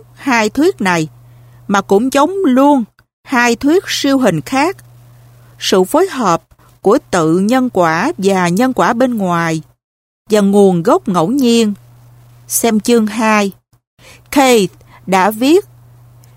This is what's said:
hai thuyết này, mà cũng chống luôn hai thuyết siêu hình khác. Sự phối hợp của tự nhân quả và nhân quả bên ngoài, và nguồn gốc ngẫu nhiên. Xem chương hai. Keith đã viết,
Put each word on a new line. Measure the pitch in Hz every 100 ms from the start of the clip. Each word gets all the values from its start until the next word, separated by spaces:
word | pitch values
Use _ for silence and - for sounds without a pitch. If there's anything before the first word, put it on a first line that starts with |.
| -
hai | - 277 233 214
thuyết | 269 330 -
này, | 190 170 156 - - - - - -
mà | 202
cũng | - 196 262
chống | 277 311 392 349
luôn | 254 285 285 214 _ _ _
hai | - 247 240 233
thuyết | 285 359 -
siêu | - 277 269
hình | 247 160
khác. | - 262 320 392 - - - - - - - -
Sự | - 196
phối | 185 294 381
hợp | 277 202 165 _ _ _ _
của | 190 262 -
tự | 185 160 175
nhân | 202 262 254
quả | 190 170 165 254 240
và | 190 190 175
nhân | 180 262
quả | 247 180
bên | 233 254 226
ngoài, | 185 170 165 160 - _ _ _ _ _ -
và | 214
nguồn | 196 202 196 175
gốc | 175 359 -
ngẫu | 180 165
nhiên. | 262 233 233 214 196 - _ - - - - -
Xem | - 233 220
chương | 240 233 214
hai. | 220 220 214 202 - _ _ _ _ - - _
Keith | 285 269 233 180 - - - -
đã | 190 190
viết, | 220 269 359 - - - - - - -